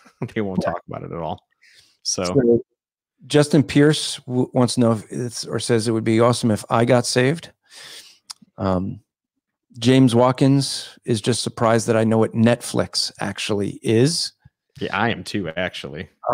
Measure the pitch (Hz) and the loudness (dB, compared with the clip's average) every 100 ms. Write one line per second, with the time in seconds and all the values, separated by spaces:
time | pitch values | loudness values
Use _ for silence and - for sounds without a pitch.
0 | _ - 127 113 101 92 - 87 - 80 | _ -14 -10 -6 -6 -4 -4 -6 -10 -14
1 | 90 82 80 - _ _ _ _ _ _ | -12 -10 -8 -10 _ _ _ _ _ _
2 | - - 90 131 120 117 - _ _ _ | -8 -6 -2 2 2 2 0 _ _ _
3 | _ _ 131 147 147 160 - 143 147 151 | _ _ 0 2 4 4 4 4 4 2
4 | - - - 123 131 131 123 - 117 110 | -4 -10 -6 -2 0 2 2 2 2 0
5 | - 143 123 - - 117 - 117 110 110 | -4 -8 -8 -10 -8 -6 -2 -2 0 -2
6 | 113 110 117 123 120 104 - 120 120 123 | 0 2 4 2 0 0 0 0 4 2
7 | - 127 127 165 - _ _ - - - | 2 0 0 -2 -8 _ _ -20 -20 -20
8 | - _ - - _ - 98 92 95 104 | -20 _ -20 -20 _ -6 -2 -2 -4 -10
9 | _ _ _ _ _ _ _ 120 117 131 | _ _ _ _ _ _ _ -4 2 6
10 | 131 117 123 127 135 139 135 - - - | 6 6 4 4 2 2 0 -6 -12 -10
11 | - 113 127 113 - - 117 117 110 110 | -4 -2 -2 -2 -4 0 2 2 2 0
12 | 110 113 110 117 113 120 - - 92 - | 2 2 0 2 2 2 -2 -4 -4 -4
13 | - - 101 101 - 101 101 - - 113 | -6 -6 -10 -8 -6 -4 -6 -6 0 2
14 | 139 170 - _ _ _ _ - - 98 | 2 0 -8 _ _ _ _ -12 -6 -2
15 | 113 90 90 107 85 80 90 - 69 73 | -2 -4 -8 -8 -6 -6 -6 -8 -12 -12
16 | - _ - | -14 _ -2